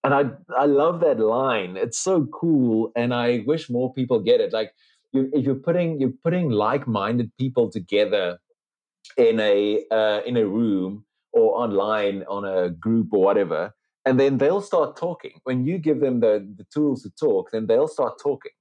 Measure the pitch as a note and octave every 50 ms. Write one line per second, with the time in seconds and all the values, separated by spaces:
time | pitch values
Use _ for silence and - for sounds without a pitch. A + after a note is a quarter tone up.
0 | - C#3 C#3 C#3 C#3+ B2 - - - - A#2+ B2+ C#3 D3 C#3+ C#3 D3 E3 F3 E3
1 | E3+ D#3 C3 A2+ A2 G#2+ A2+ B2 C3+ C3+ A#2+ G#2+ F#2+ F2+ F#2 F#2+ G#2+ A#2 - -
2 | - F#3 F#3+ E3+ C#3 G#2 - - - E3+ D#3+ C#3 B2+ A#2+ A2 A2 A2+ - _ A#2+
3 | A#2+ A#2+ B2 A#2+ A#2+ A#2+ A#2+ A#2+ G#2 B2+ D#3 D#3+ - - B2 A#2+ C3 B2 - C3+
4 | B2+ B2 B2+ A2 F#2+ A2+ B2 A2+ G#2+ F2+ A2+ A2 A2 A2 _ _ _ _ _ _
5 | _ _ - C3+ C3+ C3 C#3+ D3 B2+ C#3 C3+ C3+ - E3+ E3+ F3 F3 E3 D#3+ C#3+
6 | C3+ B2 B2+ - _ - F3 F3+ F3 D3 A2+ G#2 G#2 A2 C3 C#3+ C#3 B2+ A2 G2+
7 | G2 G#2+ A#2+ A#2+ A#2 G#2+ _ - C3 C3+ B2+ B2 A#2 G2 - A2 F2 - G2+ G#2
8 | G#2+ G#2 G#2 G2+ F#2 F2 F2 - _ _ _ _ _ _ _ _ _ _ _ _
9 | _ - - - A#2+ A2+ A2+ A2 G#2+ G#2 G2+ G2+ G#2 G#2 G#2 G#2+ G#2 - A2 A2
10 | A2 G#2+ G#2 G#2 - A#2+ B2 A#2 A2 G2 G2 A2+ A#2 A2 G2+ F#2+ F#2 F#2 G2+ G#2
11 | G#2 _ _ _ _ _ - A#2+ A2+ A2 G2 A#2 A#2+ A2+ G2+ G2 G2 G#2+ G#2+ G#2+
12 | G#2 G2+ G2 G2 F#2 - G2 G2+ G2+ G2 F#2+ F#2 F2+ F2+ E2+ E2 - A2 A2+ A2+
13 | G#2 D#2 G#2 G2+ F#2 G2 G2+ G#2 G2 E2 D#2+ D#2 F2 G#2+ _ _ _ _ _ _
14 | _ C3 C3 B2+ C3+ C#3 C3+ A#2+ C#3 D3 F#3 G3+ G3 - - E3+ D3 - - -
15 | E3+ F3+ E3+ - - - _ - _ C3 B2+ B2+ B2+ C#3 F3+ F#3+ D3+ D#3 D3 B2
16 | C#3+ C3 B2 A#2+ A2+ A2 G#2+ G#2 G2 G2+ G#2 F#2 G#2+ _ - D3+ D3+ D3 C3 -
17 | - G2+ _ - D#3 C#3 G#2 F#2+ F#2 - - A2 A2 G#2+ A2 B2 D3+ D3+ - -
18 | C3+ A2 - - - C#3+ C3+ - - - _ _